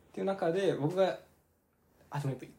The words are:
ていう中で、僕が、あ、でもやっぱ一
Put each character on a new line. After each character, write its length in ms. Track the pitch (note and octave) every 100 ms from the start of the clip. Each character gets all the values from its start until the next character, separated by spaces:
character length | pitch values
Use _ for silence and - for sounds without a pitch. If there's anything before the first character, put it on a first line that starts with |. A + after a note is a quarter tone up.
| _
て 80 | G3
い 20 |
う 40 | F#3+
中 240 | G3 E3+
で、 240 | F#3 F3+
僕 220 | C3 D3 F#3
が、 220 | F3+ - - _ _ _ _ _ _ _ -
あ、 80 | D3
で 60 |
も 60 | C3+
や 60 | B2+
っ 40 |
ぱ 60 |
一 40 | -